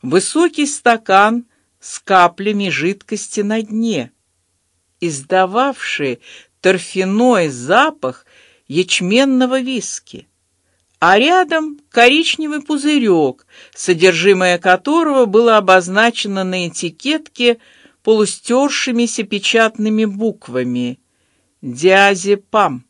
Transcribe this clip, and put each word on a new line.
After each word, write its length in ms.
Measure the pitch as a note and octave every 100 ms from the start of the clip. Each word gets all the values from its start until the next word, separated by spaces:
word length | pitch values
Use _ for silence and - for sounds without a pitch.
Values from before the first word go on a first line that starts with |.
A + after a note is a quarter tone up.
Высокий 640 | C3 E3 - D4+ F4 - D4
стакан 800 | - B3 A3+ - F#3+ G#3 A#3+ A#3+ _ _ _
с 180 | - -
каплями 680 | - F#3+ F3 F3 G3 G#3 G3
жидкости 720 | A#2+ E3 G3 - G#3 - -
на 220 | G3+ A3
дне, 480 | G#3+ G#3+ A3+ F3+ B2 _ _ _ _ _ _ _ _ _
издававший 1200 | E3+ C#3 C#3 F#3 F#3 G#3 C4+ C4 - - C#3+ A#2+ - - _ _
торфяной 880 | F3+ F#3+ F3 F#3+ F#3 G3+ B3+ A3+ D#3+
запах 800 | B2+ B2 G#3 D4+ D#4 B2+ - _ _ _ _ _
ячменного 920 | D3 F3+ - F3+ A3+ C#4 B3+ B3+ C4
виски, 680 | B3+ C4 - - _ - - _ _ _ _ _ _ _
а 200 | E3+ G3+
рядом 600 | C4+ F4+ F4 D#4+ D#4 D4 _
коричневый 720 | - A#3+ D4 E4 - D#4 D4+
пузырек, 840 | D4 D4 C#4+ D4 A3+ E3+ C#3+ B2+ _ - -
содержимое 840 | - - E3+ F#3 E3+ F3+ F#3+ F#3 F3
которого 680 | F#3+ F3+ - D#4+ D#4+ C4+ A#3
было 320 | G#3 A#3 A3
обозначено 840 | F#3+ F#3 F3 F#3+ A#3 A#3 G#3 G3
на 260 | F#3 F#3 F3
этикетке 880 | - E3+ D3+ C4 D#4 D#4 - A#3+ A#3 _ _ _ _
полустершимися 1200 | - A3 G#3 - - A#3+ C#4 - - A#3 A#3 -
печатными 800 | G#3+ G3+ - A3+ A3 A3 G#3+ G#3+
буквами 960 | A3 G3 A3 G#3 - B2+ B2+ B2 B2 C3 _ _ _ _ _ _
«Диазепам». 1300 | C#3 A#2+ F3 F#3+ G3 G3 F#3+ G3+ _ A3 F#3+ B2+ _